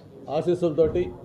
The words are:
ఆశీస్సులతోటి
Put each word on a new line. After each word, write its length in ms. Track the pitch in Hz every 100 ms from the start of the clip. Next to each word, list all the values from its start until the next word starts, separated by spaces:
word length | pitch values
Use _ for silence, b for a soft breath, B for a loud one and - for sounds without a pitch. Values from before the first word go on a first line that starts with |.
| - - - 151
ఆశీస్సులతోటి 760 | 170 170 175 147 156 175 180 -